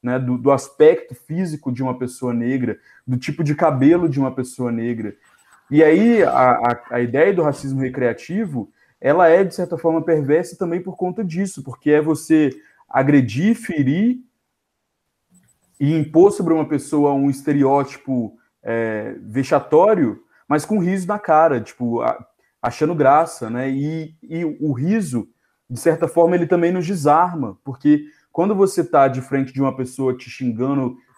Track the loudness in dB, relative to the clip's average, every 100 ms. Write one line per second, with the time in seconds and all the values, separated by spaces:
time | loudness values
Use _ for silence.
0 | -4 -4 -2 0 2 0 -2 _ 4 4
1 | -4 -20 _ -6 -6 -6 -8 -6 -6 -4
2 | -8 -6 -4 -2 -2 -2 -4 -6 _ _
3 | -6 -6 -4 -4 -2 0 0 4 4 4
4 | 2 -2 -4 -4 -10 -6 -6 -4 -4 -6
5 | -8 -12 _ _ _ _ _ 4 6 6
6 | 4 4 2 4 4 4 0 -2 -6 -4
7 | -2 2 2 2 -2 -2 -6 -4 -4 -2
8 | -2 -2 -8 -6 -6 -8 -10 _ _ _
9 | 0 4 6 6 2 -4 -8 -2 -2 0
10 | 0 0 2 0 0 -8 -6 -6 -8 -8
11 | -6 -6 -6 -6 -6 -8 -16 -6 2 2
12 | 2 -4 2 2 2 -2 _ _ _ 0
13 | 4 4 2 0 0 -2 -4 -2 0 2
14 | 0 -2 -10 _ _ _ _ _ _ _
15 | _ _ _ _ _ _ _ _ 0 0
16 | 2 6 6 4 0 0 0 -4 -2 2
17 | 2 2 0 0 -2 2 2 2 0 -10
18 | -6 -4 -4 _ _ _ -6 -4 -4 -6
19 | -8 -12 -8 -6 0 -2 2 4 4 2
20 | 0 -4 _ _ _ -4 0 -2 0 -2
21 | -4 -6 2 4 4 2 -6 _ -4 -2
22 | -4 -6 -14 _ _ _ -8 -2 -2 2
23 | 4 4 2 -6 -8 -6 -6 -4 -6 -6
24 | -12 _ -12 -8 -8 -6 -4 -2 -2 -2
25 | -2 -6 -8 _ _ _ _ -2 -2 0
26 | -2 2 2 2 0 0 0 -2 -4 -2
27 | 2 2 2 -2 -8 -10 -16 -4 2 2
28 | 0 _ _ -2 -2 2 0 0 0 4
29 | 2 0 -4 -4 -4 -2 -4 -2 -10 -4
30 | -4 -4 -10 -6 -6 -4 -2 -2 -4 -8
31 | _